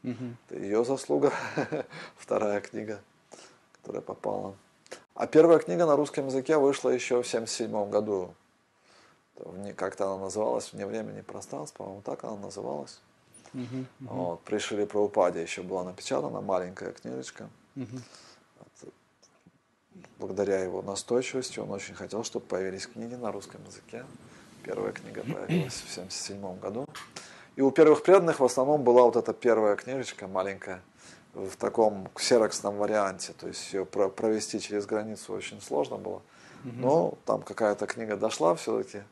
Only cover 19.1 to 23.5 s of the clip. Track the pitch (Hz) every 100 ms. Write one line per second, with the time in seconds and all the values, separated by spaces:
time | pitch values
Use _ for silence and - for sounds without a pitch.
19.1 | _ _ _ _ _ _ _ _ - -
20.1 | - 98 95 101 95 92 95 98 98 -
21.1 | 120 127 135 127 - 104 101 - 92 95
22.1 | 101 117 98 - 92 95 95 - - 113
23.1 | 123 113 101 -